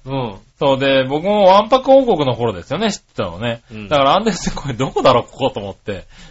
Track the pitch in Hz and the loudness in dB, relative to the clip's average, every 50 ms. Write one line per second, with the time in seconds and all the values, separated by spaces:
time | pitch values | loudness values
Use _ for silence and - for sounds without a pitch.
0 | - 127 135 135 123 110 95 95 - _ _ - 131 139 135 127 139 135 135 135 | -14 -10 -8 -6 -6 -8 -10 -14 -20 _ _ -2 0 0 0 2 2 0 2 2
1 | 131 131 143 156 170 202 208 208 202 185 190 202 214 220 269 254 262 269 269 269 | 0 0 -2 -4 -2 0 2 4 6 6 6 6 4 2 0 0 4 4 4 4
2 | 269 240 196 151 147 127 117 107 120 113 95 87 82 - 135 175 226 208 196 - | 4 4 0 0 0 -2 -2 -2 -2 -4 -4 -4 -8 -8 -6 -4 -2 -4 -4 -6
3 | _ _ _ - 107 87 85 90 113 120 117 117 _ - 113 107 104 95 151 143 | _ _ _ -6 -6 -6 -6 -8 -6 -6 -6 -8 _ -18 -16 -14 -6 -2 0 2
4 | 135 139 156 190 220 226 175 - - 190 - - - 143 127 107 135 170 - 403 | 4 4 2 2 2 -2 -4 -4 -4 -6 -6 -6 -8 -8 -6 -4 -4 -4 -2 2
5 | 294 139 120 120 - - - - 127 123 - 120 101 98 92 _ - - 98 87 | 4 4 4 4 0 -4 -6 -4 -4 -4 -4 -4 -10 -10 -12 _ -10 -10 -10 -10
6 | - - - - - - | -10 -16 -20 -20 -20 -18